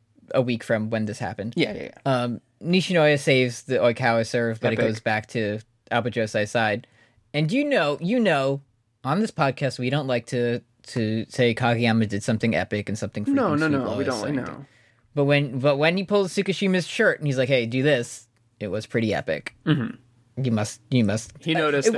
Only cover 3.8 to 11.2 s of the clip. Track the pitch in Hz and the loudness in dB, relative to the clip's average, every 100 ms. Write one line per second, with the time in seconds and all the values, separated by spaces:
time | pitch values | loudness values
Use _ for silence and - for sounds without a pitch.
3.8 | 120 117 127 117 113 123 117 113 117 113 | 2 2 2 2 0 -2 -2 -2 -2 0
4.8 | 113 110 - 110 - 120 104 107 - _ | 0 -2 -2 -2 -2 -4 -4 -4 -10 _
5.8 | _ 185 117 117 110 110 107 120 110 107 | _ -2 0 -2 -2 -2 -2 0 0 -2
6.8 | - _ _ _ _ 147 156 247 294 247 | -6 _ _ _ _ -2 0 0 0 0
7.8 | 151 147 170 247 214 147 135 139 - _ | 0 -2 -2 2 2 2 0 -2 -8 _
8.8 | _ _ 131 170 220 - 139 131 139 - | _ _ -2 0 -2 0 0 0 -4 -2
9.8 | 123 143 135 120 - 123 120 120 - _ | -2 -2 0 -2 -2 -2 0 -2 -6 _
10.8 | - 127 110 110 | -8 -4 -2 -2